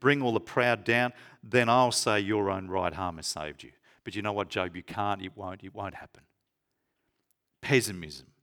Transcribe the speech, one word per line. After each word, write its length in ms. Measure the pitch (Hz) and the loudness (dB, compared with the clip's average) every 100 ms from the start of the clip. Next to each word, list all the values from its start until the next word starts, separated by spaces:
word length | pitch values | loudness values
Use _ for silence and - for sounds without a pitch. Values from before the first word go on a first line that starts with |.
bring 220 | 131 143 | 2 4
all 100 | 123 | 2
the 80 | 110 | 0
proud 440 | - 127 120 113 | 0 2 2 2
down, 280 | 117 117 123 - - - | 2 2 2 -4 -18 -20
then 260 | 107 123 117 | 0 2 6
I'll 240 | 123 123 | 6 6
say 280 | - - 104 | 2 2 2
your 280 | 101 107 98 | 2 0 0
own 200 | 95 92 | -2 -2
right 280 | 95 90 80 | -2 -2 -2
arm 200 | 92 80 | -6 -6
has 100 | 80 | -8
saved 380 | 80 76 - | -8 -8 -10
you." 80 | - _ _ _ | -18 _ _ _
But 100 | - | -10
you 80 | 101 | -6
know 100 | 104 | -4
what, 160 | 101 98 | -2 -2
Job? 280 | 101 90 87 | -2 -4 -6
You 80 | |
can't, 360 | - - 104 98 | -10 -4 -4 -4
it 160 | 92 104 | -8 -10
won't, 280 | 92 98 | -12 -12
it 100 | 95 | -14
won't 220 | 104 98 - | -10 -10 -10
happen. 260 | - - _ _ _ _ _ _ _ _ _ _ _ _ _ _ | -18 -20 _ _ _ _ _ _ _ _ _ _ _ _ _ _
Pessimism. 680 | - 135 107 90 78 69 65 _ | 2 2 2 -6 -12 -14 -18 _